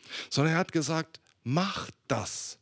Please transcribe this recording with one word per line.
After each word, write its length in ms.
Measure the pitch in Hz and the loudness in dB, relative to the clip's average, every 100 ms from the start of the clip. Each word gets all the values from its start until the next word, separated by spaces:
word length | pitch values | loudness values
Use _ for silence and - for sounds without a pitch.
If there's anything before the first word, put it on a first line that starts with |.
| - - - | -14 -12 -4
Sondern 240 | - 151 | 2 4
er 40 | 165 | 4
hat 140 | 185 | 2
gesagt, 480 | 165 139 160 - - _ _ | 0 2 0 -2 -10 _ _
"Macht 500 | 117 151 196 - - - - | 0 2 2 -2 -8 -10 -2
das, 500 | 117 92 - - - | -2 -2 -6 -8 -12